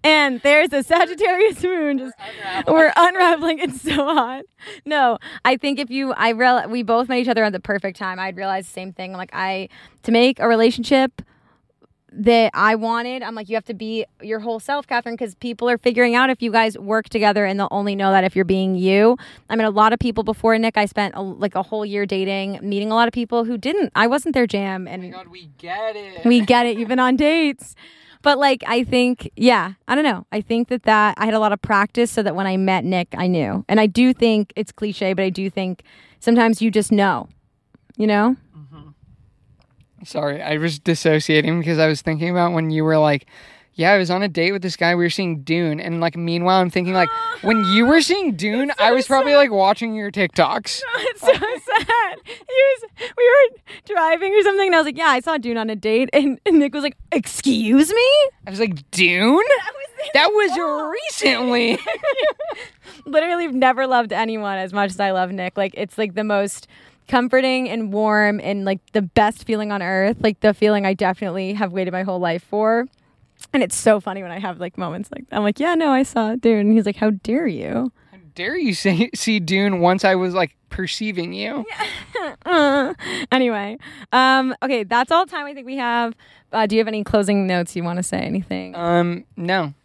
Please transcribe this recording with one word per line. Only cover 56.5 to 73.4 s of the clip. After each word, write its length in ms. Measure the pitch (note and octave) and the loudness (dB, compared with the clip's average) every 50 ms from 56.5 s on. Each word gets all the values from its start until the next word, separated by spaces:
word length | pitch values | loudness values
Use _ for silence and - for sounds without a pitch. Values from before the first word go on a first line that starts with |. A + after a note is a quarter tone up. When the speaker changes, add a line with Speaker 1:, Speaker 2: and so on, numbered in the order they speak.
| E4 D#4 | 4 4
Speaker 1:
Nick 160 | C#4+ C#4 A3 | 4 2 -2
was 80 | D4 | -4
like, 140 | C#4 D4 - _ - - | -6 -6 -6 _ -10 -4
"Excuse 800 | E4+ C#4+ - - - - - C#4 B3 A3 A3+ G#3+ A#3+ C4+ D#4 D#4+ | -4 -4 -4 -4 -10 -4 0 0 0 0 2 4 4 4 4 4
me?" 160 | G4+ A#4 B4 C5 C#5+ D5+ C#5+ C5+ _ _ - | 2 2 4 4 6 4 4 2 _ _ -16
Speaker 2:
I 60 | G3+ | -12
was 80 | F#3+ G3 | -4 -4
like, 320 | A3+ G#3+ F3 C#3 - _ | -2 -2 -2 -8 -10 _
"Dune? 460 | - F3 F#3 F3 F3 F3+ G#3 A#3 C#4 F4+ A4 | 2 2 4 4 4 2 4 4 4 4 4
Speaker 1:
That 260 | D5 C#5+ A#4+ - G#4+ | 4 2 2 0 -8
was 380 | B4+ C#5 C#5 - _ C5 D#5 C#5+ - | -12 -12 -16 -16 _ -12 -12 0 2
Speaker 2:
That 140 | - D#4 F#4+ | 2 2 4
was 220 | G#4 G#4+ G#4 F4+ B3 | 2 2 2 2 0
Speaker 1:
so 340 | E4+ E4+ D#4 D4 D4 D#4 D4+ E4+ A#4+ D#5 D#5 - - - C4+ | -2 -2 -4 -4 -4 -6 -6 -8 -8 -8 -8 -8 -2 0 0
Speaker 2:
recently." 480 | B3+ A#3 B3 B3 A#3+ A#3+ A#3 A3+ - - - D#5 E5 A4+ - D5+ C5+ C5+ B4 D#5 - - | 0 0 0 0 0 0 0 0 -2 -4 -4 -8 -8 -4 -4 -4 -2 0 -2 -2 -2 -4
Speaker 1:
<laughs> 640 | D5+ E5 - - - - _ _ _ - - - - | -10 -10 -10 -12 -14 -20 _ _ _ -20 -20 -20 -14
Literally, 380 | - C#4+ D4+ D#4+ F4 F4 F4 E4+ | 0 0 0 2 2 -2 -2 -2
I've 100 | D#4 B3 | -4 -2
never 320 | C4 B3+ B3+ B3 A#3+ C4+ | 2 2 2 2 2 0
loved 260 | C4 C4 A#3+ A#3 G#3 | 0 0 0 0 0
anyone 460 | G3+ - A3+ A3+ A3 A3 G#3 G3+ G3 F#3+ | -2 -2 -2 -2 -4 -6 -6 -6 -6 -6
as 140 | F#3+ F#3 | -6 -4
much 180 | F#3 G3+ G3+ G3 | -2 -2 -2 -2
as 80 | F#3 F#3 | -2 -2
I 120 | G3+ G3 | -2 0
love 180 | F#3+ F#3 F#3 F3+ | 0 -2 -2 -4
Nick. 260 | G3 F#3+ F3+ F#3 _ | -4 -8 -8 -6 _
Like, 180 | G3+ G3 F#3+ - | -4 -4 -4 -4
it's, 200 | - - - - | -8 -10 -10 -6
like, 180 | - A3 G3+ F3 | -6 -6 -4 -4
the 100 | G#3+ G#3+ | -6 -4
most 420 | G#3+ G#3 G3 G3+ G3 - - - _ _ - - _ _ _ _ - | -2 -2 -2 -2 -4 -6 -14 -18 _ _ -20 -20 _ _ _ _ -2
comforting 600 | - B3 B3 B3+ - C4 B3+ C4 B3+ B3+ B3+ G#3+ | 0 0 0 2 0 2 2 2 0 -2 -2 -4
and 240 | G3 A#3 A3 G3+ | -4 -6 -6 -4
warm 480 | G3 G#3 G#3+ G#3+ G#3 G#3 G#3 G#3 G#3 G3+ | -2 -2 0 2 2 4 4 2 0 -2
and, 240 | - - G3+ G3+ G3 | -4 -4 -4 -4 -2
like, 140 | G3 G3 F#3 _ _ | -4 -4 -4 _ _
the 100 | - A3 | -2 -2
best 420 | G3 F3 _ A#3 G#3+ G#3+ A3 - - | -2 2 _ 2 2 2 0 -6 -6
feeling 280 | - A3 G#3+ G#3+ G#3 | -6 -4 -4 -4 -4
on 100 | G3+ G3 | -6 -6
earth. 360 | F3 F3+ F#3+ F#3+ F#3+ G3+ A#3 - | -4 -2 -2 0 0 0 0 0
Like, 200 | - A3 G3+ _ | -2 -2 -2 _
the 140 | - G#3+ G3+ | 2 2 2
feeling 320 | - G#3+ G#3+ G#3 G3+ G3 | 4 2 2 2 2 0
I 80 | F#3+ F#3+ | -2 -2
definitely 580 | F3 G#3 F#3+ F#3+ - G#3+ F#3+ E3+ G3 F#3+ F#3 G3+ | 0 -2 -2 -2 -2 -6 -6 -6 -6 -6 -6 -4
have 180 | G#3 G#3+ F#3 | -4 -6 -4
waited 200 | F3 F#3+ F#3 F3+ | -4 -4 -4 -4
my 120 | F3 F3+ F#3+ | -4 -4 -4
whole 160 | G3 F#3 F3+ | -4 -4 -2
life 240 | F3+ E3+ E3 F3 _ | -2 -2 -2 -4 _
for. 420 | _ - G#3 G#3+ A3 A3+ A#3 B3+ C4+ _ _ _ _ _ _ _ _ _ _ | _ -4 0 0 2 0 0 -2 -4 _ _ _ _ _ _ _ _ _ _